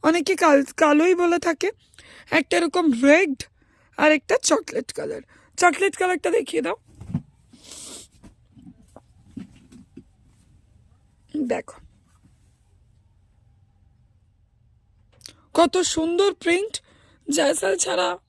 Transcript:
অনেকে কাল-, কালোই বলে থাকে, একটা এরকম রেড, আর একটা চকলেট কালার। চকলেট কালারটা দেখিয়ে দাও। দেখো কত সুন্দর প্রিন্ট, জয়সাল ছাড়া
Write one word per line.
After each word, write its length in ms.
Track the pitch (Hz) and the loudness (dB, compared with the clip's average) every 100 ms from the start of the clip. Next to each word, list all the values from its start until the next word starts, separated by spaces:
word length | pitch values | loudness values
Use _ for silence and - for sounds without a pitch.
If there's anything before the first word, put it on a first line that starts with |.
অনেকে 320 | 294 339 330 | 2 0 0
কাল-, 380 | 370 330 285 269 - | 2 4 4 2 0
কালোই 380 | 311 302 339 | 2 4 4
বলে 240 | 349 349 349 | 2 2 0
থাকে, 320 | 349 320 359 - _ _ - - - | -2 -2 -6 -6 _ _ -20 -20 -4
একটা 260 | 320 - 349 | -2 0 0
এরকম 360 | 330 359 330 233 | 0 0 0 2
রেড, 400 | 269 311 370 262 - _ _ _ _ - | 4 4 4 -4 -12 _ _ _ _ 0
আর 160 | 302 | 2
একটা 240 | 311 - - | 2 0 -2
চকলেট 500 | - 320 - - - | 0 -2 -2 -8 -8
কালার। 300 | - 147 - - _ _ - | -10 -10 -10 -14 _ _ 2
চকলেট 400 | 349 - 392 - | 2 2 -2 0
কালারটা 340 | 370 359 359 | -2 -2 -2
দেখিয়ে 320 | 330 269 320 | -2 -2 -4
দাও। 140 | 254 415 _ - - - - _ _ - - - - - - _ - _ _ - - - _ - _ _ _ - - - _ - - - _ _ _ _ _ _ _ _ _ _ _ _ _ 302 | -4 -8 _ -20 -10 -10 -10 _ _ -20 -20 -20 -18 -20 -20 _ -20 _ _ -20 -20 -20 _ -20 _ _ _ -20 -20 -20 _ -20 -20 -20 _ _ _ _ _ _ _ _ _ _ _ _ _ -6
দেখো 440 | 254 - - - - _ _ _ _ _ _ _ _ _ _ _ _ _ _ _ _ _ _ _ _ _ _ _ _ _ _ _ _ _ _ _ _ _ - - _ | -4 -4 -8 -20 -20 _ _ _ _ _ _ _ _ _ _ _ _ _ _ _ _ _ _ _ _ _ _ _ _ _ _ _ _ _ _ _ _ _ -20 -20 _
কত 220 | - 330 370 | 2 2 2
সুন্দর 560 | 359 - 320 349 403 | -2 -4 -4 0 -2
প্রিন্ট, 460 | - 339 359 427 - _ _ _ _ - | -2 -2 -2 -2 -10 _ _ _ _ -4
জয়সাল 460 | 294 285 254 - 359 | 0 0 0 -2 -2
ছাড়া 420 | - 175 185 - | -2 -2 -4 -6